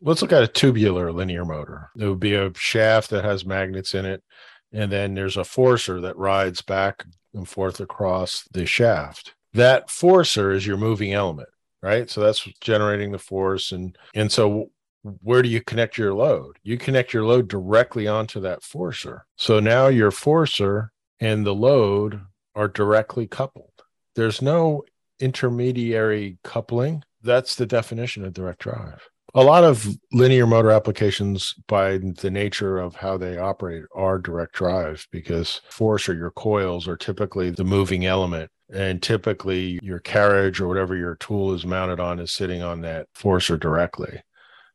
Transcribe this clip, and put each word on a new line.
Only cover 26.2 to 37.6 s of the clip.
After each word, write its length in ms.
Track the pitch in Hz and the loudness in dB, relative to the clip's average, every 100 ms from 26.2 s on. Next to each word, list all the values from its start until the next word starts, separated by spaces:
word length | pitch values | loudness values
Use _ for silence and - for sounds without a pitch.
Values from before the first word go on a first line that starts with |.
| 101 90 | -4 -10
coupling. 600 | - 120 - 117 135 160 - _ | -8 -8 -4 -2 -2 -4 -10 _
That's 340 | 113 123 131 - | 0 0 0 -4
the 100 | 120 | -2
definition 580 | 120 107 113 120 107 | -2 -2 -6 -8 -8
of 100 | 95 | -10
direct 260 | 90 92 - | -8 -10 -10
drive. 500 | - 82 - - - _ _ | -10 -10 -12 -16 -20 _ _
A 100 | - | 6
lot 200 | 131 170 | 8 10
of 240 | 170 120 104 - _ | 8 6 0 -8 _
linear 360 | 120 127 131 120 | 4 6 6 6
motor 240 | 113 110 | 6 6
applications, 840 | 107 110 98 107 - 101 95 - - - | 6 4 0 0 0 -2 -4 -6 -10 -2
by 300 | 104 95 95 | 0 2 0
the 340 | 95 90 98 | -4 -6 -4
nature 460 | 98 104 - 98 95 | -2 -4 -4 -4 -4
of 180 | 90 - | -6 -8
how 220 | 95 95 | -6 -6
they 200 | 90 87 | -6 -6
operate, 460 | 95 98 90 82 76 | -6 -6 -8 -10 -12
are 240 | - 95 95 | -4 -2 -2
direct 360 | 90 85 82 | -4 -6 -8
drive 540 | - 90 92 80 78 - | -4 -2 -2 -4 -8 -12
because 500 | 87 - 85 82 - _ | -14 -6 -4 -4 -8 _
force 380 | - 110 104 - | -2 0 0 -2
or 60 | |
your 180 | 85 85 | -4 -6
coils 560 | - 110 104 95 87 85 | -6 -2 0 -2 -4 -8
are 100 | 85 | -10
typically 520 | - 92 101 98 90 | -8 -6 -6 -4 -4
the 140 | 85 | -2